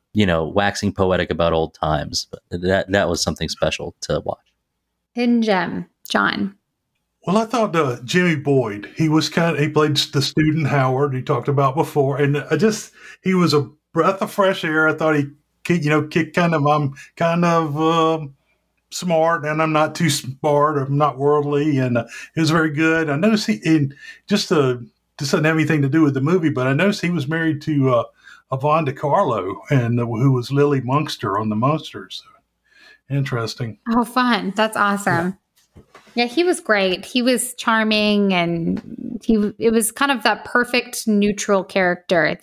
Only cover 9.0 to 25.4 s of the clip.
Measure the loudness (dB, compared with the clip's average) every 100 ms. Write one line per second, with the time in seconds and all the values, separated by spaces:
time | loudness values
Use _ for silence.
9 | 2 2 0 0 0 0 0 2 2 0
10 | -2 -2 -2 0 0 0 0 0 0 0
11 | -2 -2 -4 -2 0 0 2 0 -2 0
12 | 0 0 0 0 -2 2 2 0 -8 -20
13 | -20 -6 0 2 4 2 0 -8 _ 0
14 | 0 0 -2 0 0 0 0 2 2 2
15 | 2 2 -2 -8 _ _ -2 0 2 0
16 | 0 -2 -2 0 0 2 2 2 0 -6
17 | -16 -4 0 2 2 2 0 0 2 2
18 | 2 0 -6 -16 _ _ _ _ _ -8
19 | 0 2 2 0 -2 -2 0 2 0 0
20 | 0 0 -6 -4 0 2 2 2 -2 0
21 | 0 2 2 2 2 0 0 0 0 0
22 | -2 -10 -10 -2 2 2 2 0 2 2
23 | 0 0 2 2 0 -2 2 2 2 -4
24 | -20 -20 -2 -2 2 2 2 -2 -8 _
25 | _ -10 -2 0